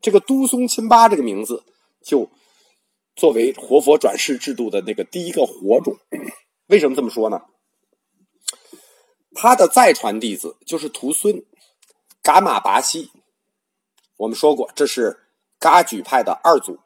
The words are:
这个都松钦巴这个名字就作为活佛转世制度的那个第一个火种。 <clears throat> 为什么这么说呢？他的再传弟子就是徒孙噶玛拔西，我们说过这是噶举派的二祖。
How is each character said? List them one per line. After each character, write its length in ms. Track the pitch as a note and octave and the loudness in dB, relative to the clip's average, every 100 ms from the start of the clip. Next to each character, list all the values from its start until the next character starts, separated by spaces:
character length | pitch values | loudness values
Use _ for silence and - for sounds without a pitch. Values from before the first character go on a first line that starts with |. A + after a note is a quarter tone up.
这 100 | - | 4
个 100 | G3+ | 2
都 260 | - C4+ C4 | 2 -2 0
松 200 | B3 B3 | -2 -4
钦 220 | - A3+ | -4 4
巴 200 | A#3 A#3 | 6 6
这 80 | - | 4
个 60 | |
名 220 | A#2+ G2 | -2 -6
字 200 | A2 A#2+ _ _ _ _ | -8 -10 _ _ _ _
就 280 | - C#3+ G#2+ _ _ _ _ _ _ _ _ | -4 -2 -2 _ _ _ _ _ _ _ _
作 160 | - E3 | 0 0
为 220 | A2+ A#2+ | 2 -2
活 280 | C3+ - C3+ | -4 2 2
佛 160 | C#3 D3+ | 4 2
转 220 | B2 - | 2 -2
世 180 | - C3 | -6 -6
制 160 | - | -6
度 160 | A#2+ A2+ | -8 -6
的 120 | G2 | -6
那 100 | G2 | -6
个 120 | G#2+ | -8
第 200 | F#2 F3+ F3 | -10 -10 -8
一 40 | |
个 160 | E3 C3+ | -2 -2
火 340 | - F#2+ A#2+ | -2 0 0
种。 160 | - - _ - - | 0 -10 _ -14 -14
<clears throat> 320 | - _ _ _ | -18 _ _ _
为 140 | G3+ | 2
什 100 | D3 | 2
么 60 | C3 | -2
这 60 | |
么 60 | A#2+ | -6
说 220 | A2+ A2 | -4 -4
呢？ 120 | G2+ _ _ _ _ _ _ _ _ _ _ - - _ - _ _ _ _ _ | -6 _ _ _ _ _ _ _ _ _ _ -16 -16 _ -20 _ _ _ _ _
他 220 | - A3+ | 0 2
的 140 | - - | 4 4
再 240 | - A#3 | 6 4
传 260 | D3 A2 A2 | 4 -4 -6
弟 180 | A2+ F#2+ | -8 -8
子 200 | E2+ - - | -12 -16 -12
就 100 | E3 | -10
是 120 | D3+ | -10
徒 240 | - B2+ | -10 -8
孙 320 | D3+ G#3 G3 - _ _ _ _ _ _ _ | -4 -4 -4 -8 _ _ _ _ _ _ _
噶 180 | - D#3+ | 2 2
玛 180 | G3 B2 | 2 -2
拔 220 | - G2 | 0 -2
西， 320 | - - C#4+ _ _ _ _ _ _ _ _ _ _ _ | -2 -8 -12 _ _ _ _ _ _ _ _ _ _ _
我 100 | G#2+ | -8
们 100 | A2+ | 0
说 200 | D3+ C#3 | 0 0
过 140 | - | -4
这 120 | - C#3+ | -4 -4
是 420 | - A2 - _ _ _ _ | -2 -4 -6 _ _ _ _
噶 240 | D#3+ F3 | 2 4
举 200 | E3+ G#2 | 2 -6
派 200 | E2+ C3 | -4 -2
的 180 | G#2 E2 | -2 -2
二 160 | E3+ D3+ | 2 2
祖。 220 | - F2+ | 0 -18